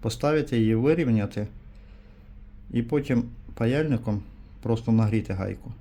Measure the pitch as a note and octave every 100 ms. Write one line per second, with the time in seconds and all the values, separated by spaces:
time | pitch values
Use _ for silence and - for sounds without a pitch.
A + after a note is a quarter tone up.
0 | A2+ - D3 D#3 D3 A#2 A2 A2+ C3 E3
1 | C#3 A2 G2+ - G#2 - - - - -
2 | - - - - - - - A#2+ A#2 D3
3 | C#3+ A#2+ A#2 - - - A#2 C3+ D#3 A#2+
4 | A#2 G2+ - - - - A2+ A2+ - A2+
5 | A2 A2 G#2 F#2+ F#2+ G2 - A2